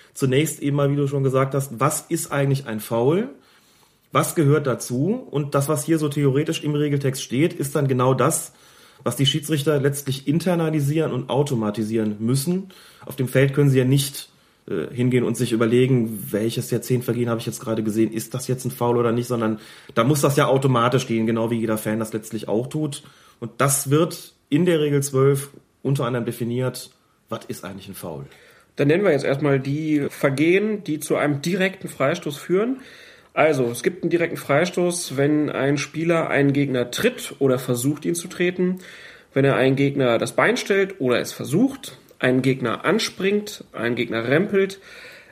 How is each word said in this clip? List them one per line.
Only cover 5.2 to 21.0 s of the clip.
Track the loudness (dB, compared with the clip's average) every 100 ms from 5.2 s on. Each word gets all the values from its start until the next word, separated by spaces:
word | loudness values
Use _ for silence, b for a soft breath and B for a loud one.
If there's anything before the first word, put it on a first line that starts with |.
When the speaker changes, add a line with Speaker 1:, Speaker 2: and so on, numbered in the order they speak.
| -4
Speaker 1:
Und | -6 0 0
das, | 0
was | 0
hier | 0 0
so | 0
theoretisch | 0 2 2 0 -2
im | -2 -2
Regeltext | 0 0 -2 -4
steht, | -4 0 0
ist | 0 -4 0
dann | 0
genau | 2 2
das, | 4 2 0 -6 b b b b b
was | -4 0
die | 0
Schiedsrichter | 0 0 -2 2 2
letztlich | 2 -2 -4 -4 0
internalisieren | 0 2 0 0 0 0 0 0
und | -2 -2
automatisieren | 0 0 0 0 -2 -2 0 -2 -2
müssen. | 0 0 0 -2 -4 B B B -10
Auf | -6
dem | 0
Feld | 2 4
können | 4 4
sie | 4
ja | 4
nicht, | 2 0 -6 -16 b b b -8
äh, | -6 -4
hingehen | -2 2 2 2
und | 0
sich | 0
überlegen, | 2 4 4 4 4 0 -4 -4
welches | -2 -2 -4 -4
der | -4
zehn | 0 -2
Vergehen | 0 -2 0
habe | -2
ich | -4
jetzt | -8
gerade | -4 -2
gesehen, | 0 2 0
ist | -2 -6
das | -6 -4
jetzt | -4
ein | -6
Foul | -2 0 2
oder | 2
nicht, | 0 -2
sondern | -2 -2 -2 B B B
da | 0 2
muss | 4
das | 2 4
ja | 4
automatisch | 4 4 4 2 2